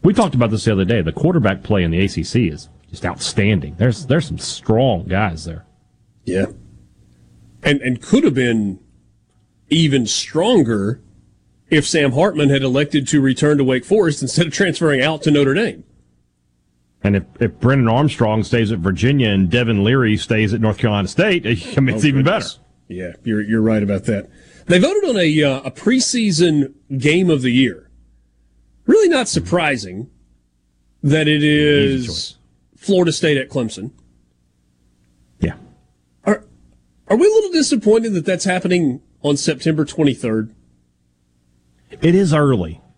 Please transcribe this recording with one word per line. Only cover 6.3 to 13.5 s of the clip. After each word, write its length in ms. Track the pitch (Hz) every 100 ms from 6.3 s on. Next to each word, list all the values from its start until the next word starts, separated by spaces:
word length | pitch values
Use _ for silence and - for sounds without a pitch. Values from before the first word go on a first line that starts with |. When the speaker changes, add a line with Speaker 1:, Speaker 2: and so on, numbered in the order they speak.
| 90 101 - - - _ _ _ _ _ _ - _
Speaker 2:
And, 180 | - 143
and 200 | 131 127
could 220 | - 240
have 120 | 302 135
been 440 | 123 113 104 92 _ _ _ _ _ _ _ _ _
even 360 | 160 160 135 110
stronger 960 | - - 156 196 240 123 110 98 131 - _ _ _ _ _ _
if 160 | 156 143
Sam 280 | 160 143
Hartman 360 | 127 190 156 143
had 120 | 139
elected 460 | 131 131 151 151 131
to 100 | 151
return 380 | 135 127 147